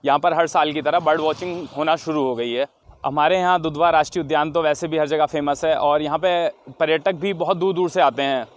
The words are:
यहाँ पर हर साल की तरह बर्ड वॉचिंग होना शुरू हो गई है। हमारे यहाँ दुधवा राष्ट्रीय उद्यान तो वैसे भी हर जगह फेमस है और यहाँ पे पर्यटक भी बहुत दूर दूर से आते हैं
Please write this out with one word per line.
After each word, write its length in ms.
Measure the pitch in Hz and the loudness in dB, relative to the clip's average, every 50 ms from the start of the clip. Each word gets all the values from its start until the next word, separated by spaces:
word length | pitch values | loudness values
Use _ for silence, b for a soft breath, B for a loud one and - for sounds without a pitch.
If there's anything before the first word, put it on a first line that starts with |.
| - | 2
यहाँ 140 | 139 139 143 | 2 0 2
पर 160 | 156 175 160 | 2 2 2
हर 120 | 160 165 156 | 2 0 0
साल 240 | - 175 151 151 | 2 0 0 0
की 100 | 147 156 | -2 -2
तरह 180 | 135 151 156 175 | -2 0 0 2
बर्ड 200 | 165 151 156 160 | 2 2 0 2
वॉचिंग 460 | 156 156 151 - 180 180 175 175 160 - | 0 -2 -2 -4 -6 -8 -8 -8 -10 -10
होना 280 | - 139 156 156 165 160 | -6 -4 0 0 0 -2
शुरू 240 | - 160 156 151 | -2 -4 -2 0
हो 120 | 135 131 123 | 0 0 -2
गई 160 | 113 120 120 | -2 -4 -4
है। 140 | 120 123 139 - _ _ _ - - _ - | -2 -4 -4 -6 _ _ _ -20 -20 _ -6
हमारे 340 | 135 139 151 147 160 180 185 | -4 0 2 2 2 2 2
यहाँ 220 | 180 180 180 175 | 2 2 0 0
दुधवा 300 | 160 160 147 147 165 170 | 0 -4 0 2 2 4
राष्ट्रीय 340 | 165 156 151 - - 180 156 | 4 4 2 2 -2 -6 -2
उद्यान 280 | 135 156 147 151 156 | 0 0 0 0 0
तो 100 | 147 170 | 0 0
वैसे 260 | 160 151 147 - 170 160 | 0 0 0 0 -4 -4
भी 100 | 160 160 | -2 -2
हर 100 | 151 143 | 0 0
जगह 180 | 156 151 151 | 2 0 0
फेमस 380 | 147 - 151 147 147 143 - - | 0 0 -2 -2 -2 -2 0 0
है 100 | 160 156 | 0 0
और 260 | - - 143 147 151 | 2 2 2 2 2
यहाँ 160 | 151 147 147 160 | 0 -2 -4 0
पे 300 | 180 185 175 170 170 151 - _ _ - | 0 0 0 2 0 -2 -4 _ _ -20
पर्यटक 420 | 131 _ 160 156 160 156 - 196 185 | -4 _ 0 0 0 0 0 -2 -2
भी 180 | 151 165 202 196 | -2 -4 -4 -4
बहुत 220 | 160 170 156 190 | -2 -2 -2 0
दूर 180 | 170 180 196 185 | 0 0 -2 0
दूर 160 | 175 185 170 | 0 -2 0
से 100 | - 185 | 2 4
आते 200 | 160 139 120 139 | 4 4 4 2
हैं 240 | 139 139 135 127 113 - - | -2 0 -2 -2 -4 -8 -14